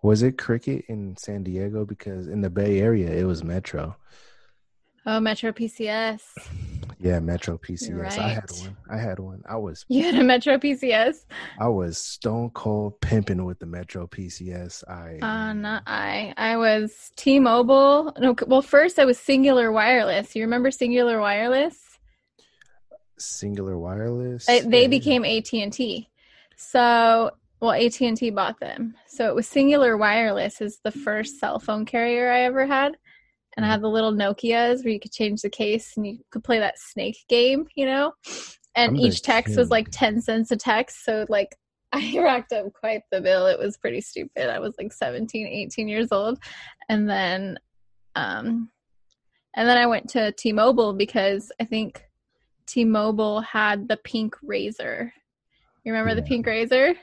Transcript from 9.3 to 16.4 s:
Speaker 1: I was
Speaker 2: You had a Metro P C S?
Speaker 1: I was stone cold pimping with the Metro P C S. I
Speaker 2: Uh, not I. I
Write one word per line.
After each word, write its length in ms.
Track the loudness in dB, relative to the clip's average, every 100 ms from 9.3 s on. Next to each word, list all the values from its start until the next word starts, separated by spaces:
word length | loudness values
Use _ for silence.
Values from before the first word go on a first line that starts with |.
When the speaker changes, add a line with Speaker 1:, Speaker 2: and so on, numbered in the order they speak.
| -14 -10
Speaker 1:
I 60 | -8
was 260 | -8 -12 -2
Speaker 2:
You 140 | 0
had 100 | 2
a 100 | 4
Metro 360 | 4 4 4 0
P 160 | 0 -2
C 180 | 0
S? 320 | 2 2 -2 _ -16 -16 -4
Speaker 1:
I 80 | -2
was 280 | 0 -2 -6
stone 540 | -10 -8 -4 -4 -6
cold 500 | -6 -4 -2 -4 -6
pimping 420 | 0 0 2 -2
with 140 | -4 -8
the 80 | -12
Metro 400 | -12 -12 -12 -12
P 240 | -12 -14
C 220 | -12 -12
S. 320 | -10 -12 -16 -16
I 300 | -16 -14 -10
Speaker 2:
Uh, 300 | -8 -6 -6
not 280 | -8 -8 -8 -6
I. 480 | -6 -4 -6 -8
I 200 | -6